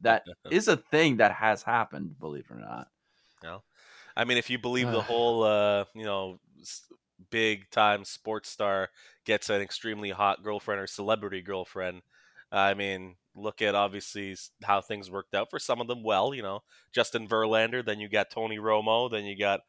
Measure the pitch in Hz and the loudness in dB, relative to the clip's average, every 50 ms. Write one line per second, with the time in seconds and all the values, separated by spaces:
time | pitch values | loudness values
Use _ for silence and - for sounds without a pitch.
0 | 85 117 113 107 - 90 87 _ - - 160 196 214 226 170 - - - - 151 | 4 4 4 4 2 -6 -18 _ -6 0 0 2 4 4 2 2 2 0 2 4
1 | 165 151 127 110 110 101 101 - 110 110 107 - - 110 117 117 110 - - 76 | 4 4 6 6 4 4 4 2 2 2 2 0 0 -2 0 0 0 -2 -6 -10
2 | 78 82 76 - 78 78 73 69 - - 62 57 53 52 - 62 67 _ _ _ | -10 -10 -12 -12 -12 -10 -10 -10 -12 -14 -18 -16 -14 -12 -12 -12 -14 _ _ _
3 | _ _ _ _ _ _ _ _ 85 82 87 101 _ _ _ _ - - - - | _ _ _ _ _ _ _ _ -16 -14 -14 -14 _ _ _ _ -20 -20 -20 -20
4 | - - - - 117 120 127 120 - - 123 120 110 123 123 127 123 123 113 113 | -18 -8 -2 -2 2 2 2 2 2 0 -4 -2 -2 0 0 0 0 2 0 0
5 | 107 113 117 117 120 120 117 113 110 107 107 104 104 104 101 101 98 - - 110 | 0 2 2 4 4 4 4 4 4 6 6 6 4 4 4 2 0 -4 -10 -10
6 | 110 104 101 98 95 95 92 - _ _ 67 71 80 - - - - _ - _ | -6 -4 -4 -4 -4 -6 -10 -14 _ _ _ _ -16 -16 -16 -16 -16 _ -20 _
7 | _ _ _ _ 92 - - 113 110 110 107 98 95 - - 113 107 104 104 101 | _ _ _ _ -14 -6 -2 0 0 0 0 -2 -6 -2 2 4 4 4 4 2
8 | 95 - - - - 110 110 107 - - - - 107 101 98 95 95 - _ _ | -2 -10 -14 -10 -6 -6 -6 -6 -8 -10 -6 -2 -2 0 0 0 -2 -4 _ _
9 | - - _ _ - - 107 104 - - 107 101 101 - - - - 113 107 104 | -20 -20 _ _ -2 0 0 0 0 0 0 0 -2 -4 -8 -10 -8 -8 -8 -6
10 | 104 101 92 98 104 98 95 - 95 107 104 101 - - 104 98 98 - - - | -8 -6 -2 2 2 2 2 0 -2 -6 -6 -6 -4 -4 -4 -4 -4 -8 -8 -6
11 | 101 104 113 107 104 98 95 95 90 98 98 92 90 - - 98 92 90 90 90 | 0 0 0 0 0 -6 -8 -8 -8 -6 -6 -6 -6 -8 -8 -6 -6 -6 -8 -10
12 | _ _ _ _ _ _ _ - - - - 101 98 98 98 101 101 98 95 92 | _ _ _ _ _ _ _ -20 -12 -2 2 4 4 4 4 2 -2 -4 -4 -6
13 | 92 92 90 _ _ _ - 98 101 107 - - 110 104 101 101 101 101 95 101 | -8 -12 -18 _ _ _ -14 -8 -8 -8 -4 0 0 2 4 2 2 2 -2 -6
14 | - - - 104 98 98 95 - - - _ - 101 98 101 98 - - 110 101 | -12 -10 -10 -8 -8 -8 -10 -12 -14 -18 _ -8 0 2 2 2 2 -2 -8 -8
15 | 95 92 92 98 92 - - 98 92 - - 151 - - 123 120 120 117 123 120 | -8 -8 -10 -10 -8 -4 -4 -4 -4 -4 -6 -8 -4 -2 -2 -2 -2 -6 -6 -4
16 | 110 110 104 95 101 131 139 127 107 95 98 104 _ _ _ - _ _ - 123 | 0 2 2 4 2 2 -2 -4 -6 -6 -8 -8 _ _ _ -20 _ _ 0 0
17 | 117 - - 117 110 101 117 110 110 110 110 110 113 113 120 127 117 110 104 104 | 0 0 0 -6 -4 0 0 2 2 4 4 4 2 2 0 -4 -4 -4 -4 -4
18 | 107 101 104 104 98 - - 117 113 110 110 107 104 110 110 107 107 110 110 117 | -4 -2 0 0 0 0 -4 -6 -6 -6 -6 -4 0 2 2 2 4 2 2 2
19 | 123 123 113 104 101 101 101 95 101 101 98 98 _ | 2 0 -4 -4 -4 -6 -4 -2 0 0 0 0 _